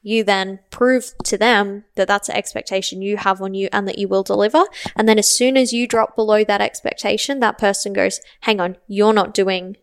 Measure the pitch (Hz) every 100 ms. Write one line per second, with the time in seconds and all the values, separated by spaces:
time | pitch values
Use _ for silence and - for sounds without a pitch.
0 | 208 226 214 196 190 190 _ - 247 254
1 | 233 - - 196 226 220 202 202 _ -
2 | 190 202 - - - - - 196 - 185
3 | 196 208 196 190 190 196 196 202 196 190
4 | 196 196 190 202 208 302 392 - - -
5 | 220 214 202 - 247 262 240 233 240 226
6 | 220 - 220 214 214 202 208 - - -
7 | 202 214 - 277 226 208 202 - 208 196
8 | 190 - - _ - 208 180 185 - 202
9 | 208 214 196 202 190 185 185 202